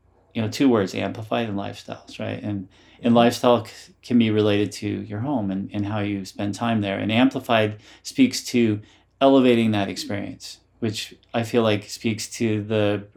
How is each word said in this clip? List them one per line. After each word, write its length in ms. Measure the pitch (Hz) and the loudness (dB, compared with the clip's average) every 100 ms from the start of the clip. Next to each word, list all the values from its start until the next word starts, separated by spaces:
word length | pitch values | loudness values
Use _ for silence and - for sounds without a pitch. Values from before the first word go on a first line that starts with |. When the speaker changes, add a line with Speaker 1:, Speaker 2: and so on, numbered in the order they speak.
| _ _ _ | _ _ _
Speaker 1:
you 80 | 113 | -6
know, 80 | 110 | -4
two 200 | 110 139 | 2 4
words, 240 | 113 95 | 4 2
amplified 540 | 110 98 113 110 120 113 | -2 -6 -6 -4 -4 -2
and 80 | 98 | -6
lifestyles, 600 | 107 107 - 110 - - | -8 -12 -14 -16 -14 -10
right? 240 | 107 107 | -8 -8
And, 260 | 110 101 95 _ _ _ | -6 -8 -10 _ _ _
and 60 | 120 | 2
Speaker 2:
Mm-hmm. 60 | |
Speaker 1:
lifestyle 520 | 117 120 117 123 117 113 | 6 4 4 2 2 0
c-, 260 | - - _ | -16 -20 _
can 160 | - 120 | 0 2
be 120 | 110 | 4
related 420 | 107 104 101 101 | 4 2 2 0
to 160 | - 104 | -4 -6
your 320 | 101 104 104 | -6 -8 -8
home 300 | 135 131 98 | -4 -4 -4
and, 200 | 95 98 | -4 -6
and 120 | 104 | -6
how 160 | 101 107 | -4 -4
you 240 | 101 101 | -4 -4
spend 300 | 92 - 101 | -8 -8 -6
time 260 | 98 117 113 | -4 -2 -2
there. 180 | 101 101 | -2 -2
And 140 | 104 | 0
amplified 680 | 113 131 135 120 113 107 107 - - | 2 2 0 0 2 2 -4 -16 -20
speaks 400 | - - 127 - | -8 2 2 2
to 360 | - 123 113 104 - _ _ _ | -2 2 2 0 -6 _ _ _
elevating 520 | 135 135 127 117 113 | 6 6 6 4 2
that 180 | 104 98 | 0 -2
experience, 680 | 98 - 101 101 - - - _ _ | -6 -8 -8 -8 -12 -16 -18 _ _
which 360 | 113 104 - - _ | -6 -6 -10 -16 _
I 80 | 117 | -4
feel 200 | 113 123 | 0 2
like 280 | 110 104 - | 2 0 -4
speaks 360 | - 117 110 - | -6 -4 -4 -8
to 320 | - 113 107 | -4 -2 -2
the 440 | 104 107 104 104 101 | -2 0 0 -2 -6